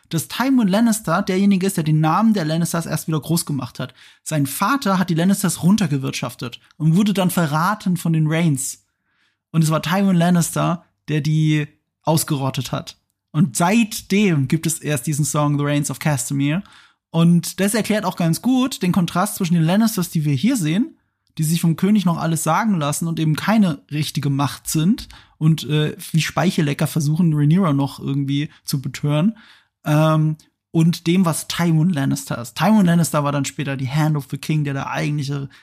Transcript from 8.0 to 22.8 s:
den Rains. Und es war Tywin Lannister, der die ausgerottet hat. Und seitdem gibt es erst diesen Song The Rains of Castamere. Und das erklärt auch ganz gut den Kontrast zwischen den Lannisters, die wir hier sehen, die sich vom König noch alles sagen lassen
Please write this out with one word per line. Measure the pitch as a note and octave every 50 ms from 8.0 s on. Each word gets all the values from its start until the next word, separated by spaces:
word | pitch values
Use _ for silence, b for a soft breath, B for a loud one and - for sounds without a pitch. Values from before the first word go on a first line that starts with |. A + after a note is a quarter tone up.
| - E3+ D#3+
den | D#3+ D#3
Rains. | D3+ D#3+ D#3+ F3 D#3+ C#3 B2+ - - - - _ _ _ _ _ _ _ _ _ _ _ _ _ _
Und | - E3 D#3
es | D3+
war | D#3+ D3+
Tywin | - D#3 F3+ G3+ G3+ G3 F#3
Lannister, | E3+ E3 F3+ F3+ E3+ D#3 - - D3+ D3 D#3 F3 E3+ _ _ _ _ _ -
der | D3+ D#3
die | C#3 D#3 D#3 D#3 D#3 D3+ D3+ D3+ D3 D3 _ _ _ _ _ _ -
ausgerottet | D#3 E3 D3+ - - D#3 C3 C3+ C3+ C3 - B2+ -
hat. | - - - - - _ _ _ _ _ _ _
Und | - D3+ D3+ C#3 -
seitdem | - E3+ F3+ G#3+ A#3 A#3 G#3+ - - - - F#3+ G3+ G#3+ F#3+ E3 C#3 C3+
gibt | - E3+ D#3+ -
es | D#3+ - -
erst | - C#3+ D3+ D3 -
diesen | E3 D3 C#3 D3
Song | - - D3+ D3 D3 D3
The | C#3+ C#3+
Rains | C#3+ D3 D3 D3 -
of | C3+ -
Castamere. | - D#3 D3 C3+ - - C#3+ C#3 C#3 D3 D#3 G3 - b b b b b b b b _
Und | - E3 E3+ E3+ F3 E3+ - - - -
das | F#3+ G3+ A3+
erklärt | A3 G3+ - G#3 G#3+ -
auch | F#3 -
ganz | - F3 D#3+ D#3+ -
gut | - A#3+ C4 B3+ B3+ C4 - -
den | F#3+ F3+ E3
Kontrast | G3+ E3+ E3 - F3 G3 G#3 -
zwischen | - G3 D#3+ F3
den | E3+ D#3
Lannisters, | D#3+ F#3 G#3+ A3+ A3 - F#3+ E3+ -
die | - E3 D3
wir | D3+ C#3+
hier | B2 - A#3 C#4+
sehen, | A3+ D#3 D3+ D#3+ G3+ C#4+ D#4+ - _ _ _ _ _ _ _ -
die | - D#3+
sich | D3+ E3+ E3+
vom | - E3 D#3
König | - F#3+ G3 G#3+ G#3 E3+
noch | F3+ E3
alles | E3 D#3 E3 E3 D3+ -
sagen | D#3 D#3+ F#3+ A#3 A3 G3
lassen | D#3+